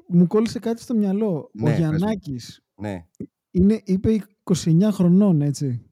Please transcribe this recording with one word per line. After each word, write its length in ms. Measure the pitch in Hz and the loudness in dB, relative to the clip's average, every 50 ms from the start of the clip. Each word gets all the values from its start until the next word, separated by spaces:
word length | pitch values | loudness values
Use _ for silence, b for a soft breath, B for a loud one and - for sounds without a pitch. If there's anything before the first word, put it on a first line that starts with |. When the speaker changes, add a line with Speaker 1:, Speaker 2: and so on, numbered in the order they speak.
| - - 175 | -6 0 2
Speaker 1:
μου 140 | 175 180 | 4 4
κόλλησε 320 | 165 202 214 233 226 - 240 | 4 2 0 0 -2 -4 -6
κάτι 240 | - 226 233 233 - | -6 -6 -6 -6 -6
στο 120 | - 247 | -4 -2
μυαλό. 560 | 214 208 190 190 208 226 208 170 139 - - - | -2 0 0 -2 -2 -2 -2 -2 -4 -6 -10 -8
Speaker 2:
Ναι, 100 | - - | -4 -2
Speaker 1:
Ο 100 | 151 - | 0 0
Speaker 2:
πες 60 | - | 2
μου. 60 | 165 156 | 0 0
Speaker 1:
Γιαννάκης 760 | 156 160 190 214 220 190 - 151 131 120 - - - - _ _ _ | 0 -2 -2 -2 -4 -6 -6 -10 -10 -10 -12 -14 -20 -20 _ _ _
Speaker 2:
Ναι. 300 | - 104 104 98 87 85 _ _ - - - _ _ _ _ | -12 -8 -8 -8 -8 -10 _ _ -18 -18 -18 _ _ _ _
Speaker 1:
είναι, 300 | - 180 185 202 220 208 - | 0 2 2 2 2 0 -2
είπε, 260 | - 185 190 - 220 220 | -2 -2 -2 0 0 -2
είκοσι 580 | 214 - - _ _ _ - 180 151 - 170 | -2 -4 -8 _ _ _ -2 -2 -2 0 2
εννιά 220 | 160 165 208 214 190 | 2 4 4 2 2
χρονών, 480 | - 180 175 175 190 208 196 170 147 | 2 2 4 4 4 4 4 2 2
έτσι. 420 | 147 143 131 - 147 131 120 117 - _ | 0 -2 -2 -2 -4 -4 -4 -6 -10 _